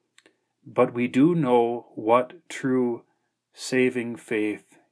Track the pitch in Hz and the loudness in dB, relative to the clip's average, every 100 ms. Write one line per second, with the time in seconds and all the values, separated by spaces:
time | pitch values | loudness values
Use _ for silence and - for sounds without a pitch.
0 | _ _ _ _ _ _ 131 120 123 120 | _ _ _ _ _ _ -6 0 0 0
1 | 120 - 156 170 131 123 117 120 - - | -2 2 2 2 2 2 2 -2 -10 -6
2 | 110 120 123 - - - 135 127 120 117 | 2 2 2 -10 -18 -8 -2 0 -2 -4
3 | _ _ _ _ _ - - 131 127 127 | _ _ _ _ _ -16 -4 0 0 -2
4 | 117 113 - 110 107 98 _ _ _ | -8 -10 -6 -4 -2 -6 _ _ _